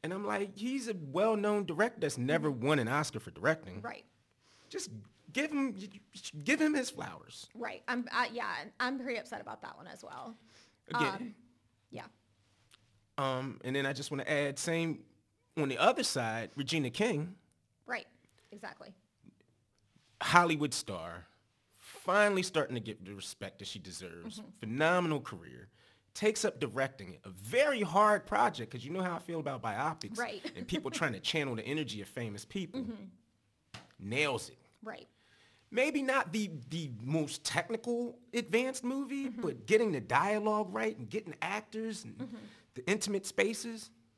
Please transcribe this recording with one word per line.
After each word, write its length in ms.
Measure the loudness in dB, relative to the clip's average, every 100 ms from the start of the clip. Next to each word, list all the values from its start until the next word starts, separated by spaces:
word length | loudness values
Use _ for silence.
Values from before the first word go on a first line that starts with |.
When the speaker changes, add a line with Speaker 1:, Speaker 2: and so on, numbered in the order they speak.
Speaker 1:
And 100 | -4
I'm 140 | -4 -2
like, 280 | -2 -2 -4
he's 300 | -4 -2 -4
a 60 | -6 -2
well-known 520 | 2 4 4 2 2
director 360 | 0 2 2 2
that's 180 | -2 0
never 320 | 2 4 2
Speaker 2:
Mm-hmm. 160 | 2 4
Speaker 1:
won 120 | 4
an 100 | 4
Oscar 320 | 2 0 -4
for 100 | -10
directing. 500 | 0 2 2 -2 -10
Speaker 2:
Right. 240 | -10 -10 -16 _ _ _ _ -20 -10
Speaker 1:
Just 220 | -8 -8 -12 -16 _ -6
give 180 | -2 0
him, 240 | 2 0 -2 -12 -16 _ -14 -12 -6
give 160 | 0 4
him 140 | 4
his 160 | 4 0
flowers. 560 | -6 -10 -10 -16 -16 -16
Speaker 2:
Right. 280 | -8 -8 -8 -4
I'm, 180 | -4 -2
I, 160 | 0 0
yeah, 180 | -2 -4 -4 -8 -4
I'm 180 | -2 -2
pretty 200 | -4 -6
upset 220 | -6 -10
about 220 | -10 -12
that 140 | -12 -14
one 100 | -16
as 160 | -16
well. 320 | -14 -12 -12 -14 -20 -20 -20 _ -6
Speaker 1:
Again. 180 | 0 2
Speaker 2:
Um, 200 | 0 -8 -12 -20 _ _ _ _
yeah. 140 | -14 -14 _ _ _ _ _ _ -20 _ _ _ -2
Speaker 1:
Um, 440 | 0 0 -2 -4
and 100 | -2 0
then 100 | 0
I 60 |
just 180 | -2 -4
wanna 140 | -4 0
add, 320 | 2 2 0
same 420 | 0 0 0 -2 -8 _ _ _ _ -2
on 120 | 0
the 100 | 6
other 240 | 6 6
side, 480 | 0 0 0 -2 -4 -4
Regina 340 | -2 0 0
King. 440 | 2 2 2 -2 -8 _ _ _ _ -8
Speaker 2:
Right. 200 | -8 -8 _ _ _ _
Exactly. 400 | -14 -14 -14 -18 -20 _ _ -20 _ _ _ _ _ _ _ _ _
Speaker 1:
Hollywood 520 | 6 8 8 4 2
star, 500 | 0 -4 -6 -6 -10 -14 _ _ _ _ -20
finally 640 | -20 -8 2 6 8 6
starting 320 | 2 2 2
to 60 | -2
get 240 | -4 -10
the 100 | -10
respect 440 | -10 -10 -8 -10 -8
that 80 | -10
she 100 | -10
deserves. 600 | -10 -12 -10 -10 -12 -12
Speaker 2:
Mm-hmm. 80 | -14 -10
Speaker 1:
Phenomenal 600 | -4 4 6 6 4 2
career. 480 | -2 -12 -12 -16 -18 _ -20 _ _
Takes 300 | 2 2 4
up 160 | 0 0
directing 540 | -2 0 0 -2 -14
it, 60 | -12
a 60 | -14
very 520 | -12 0 4 6 4
hard 420 | 4 8 8 8
project, 460 | 4 4 4 4 -8
'cause 140 | -8
you 80 | -6
know 100 | -2
how 140 | -2 -2
I 20 |
feel 220 | -4 -4
about 200 | -2 -4
biopics 540 | -4 0 0 -2 -8 -6
Speaker 2:
Right. 240 | -6 -6 -8
<laughs> 40 | -8
Speaker 1:
and 100 | -4
people 220 | -2 -2
trying 200 | 0 0
to 40 | 0
channel 380 | 0 0 0 -2
the 80 | -2
energy 340 | -2 -4 -6
of 60 | -8
famous 360 | -6 -6 -8
people. 380 | -8 -6 -6 -6
Speaker 2:
Mm-hmm. 220 | -8 -8 -14 -20 _ _ _ _ _ -18 -18 -12
Speaker 1:
Nails 500 | -2 2 2 0 -4
it. 100 | -16 _ _
Speaker 2:
Right. 240 | -14 -14 -16 _ _ _ -20 _ _
Speaker 1:
Maybe 300 | 2 2 2
not 300 | 2 2 2
the, 200 | 0 -2 -4 -6
the 220 | -4 -4 -6
most 400 | 0 0 0 -2
technical 720 | 0 0 0 -4 -2 -2 -2 -6 -4
advanced 520 | -2 2 2 2 -2
movie, 420 | -2 -2 -2 -4 -4
Speaker 2:
Mm-hmm. 120 | -2
Speaker 1:
but 260 | -4 -4 6
getting 240 | 6 6
the 100 | 2
dialogue 680 | 4 4 6 2 2 2 0
right 240 | 0 -2 -2
and 140 | -6
getting 240 | -6 -6 -6
actors 600 | -4 -4 -4 -6 -4 -6
and 120 | -10 -10
Speaker 2:
Mm-hmm. 200 | -10 -10 -14 -20 _
Speaker 1:
the 140 | -8 0
intimate 380 | 0 2 -2 -2
spaces. 640 | 2 2 2 -8 -10 -14 _ _